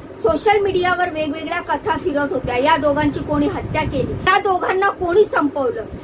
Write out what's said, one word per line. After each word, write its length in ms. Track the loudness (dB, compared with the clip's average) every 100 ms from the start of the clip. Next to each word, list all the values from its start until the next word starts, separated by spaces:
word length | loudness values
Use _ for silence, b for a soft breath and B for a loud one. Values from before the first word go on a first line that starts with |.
| B -2
सोशल 420 | 0 2 4 4
मीडियावर 520 | 2 2 2 2 0
वेगवेगळ्या 500 | -2 -4 -4 -4 -4
कथा 360 | -2 -4 -2 -2
फिरत 360 | -2 0 0
होत्या, 240 | -2 -2 0
या 200 | 2 4
दोघांची 440 | 2 2 0 -2
कोणी 260 | -2 0 0
हत्या 360 | -2 -4 -2
केली, 300 | -2 -2 -2
या 260 | -2 2 2
दोघांना 520 | 2 0 0 0 0
कोणी 340 | 0 2 4
संपवलं, 580 | 4 2 0 0 -2 -2 -8 B